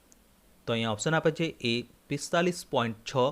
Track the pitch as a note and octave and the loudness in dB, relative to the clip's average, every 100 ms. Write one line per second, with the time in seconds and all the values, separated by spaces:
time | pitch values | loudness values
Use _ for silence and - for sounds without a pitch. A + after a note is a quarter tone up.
0 | _ - _ _ _ _ - A#2 A2+ G#2+ | _ -20 _ _ _ _ -2 0 0 0
1 | E3 D#3+ D#3+ D#3+ E3 - A#2+ A#2 - _ | 0 2 2 0 -4 -2 0 0 -2 _
2 | - C#3+ - F3 F3 F3 - C3+ A2+ G#2+ | -8 -8 -2 0 0 -2 -2 -2 -2 -4
3 | - C3+ B2+ | -6 0 0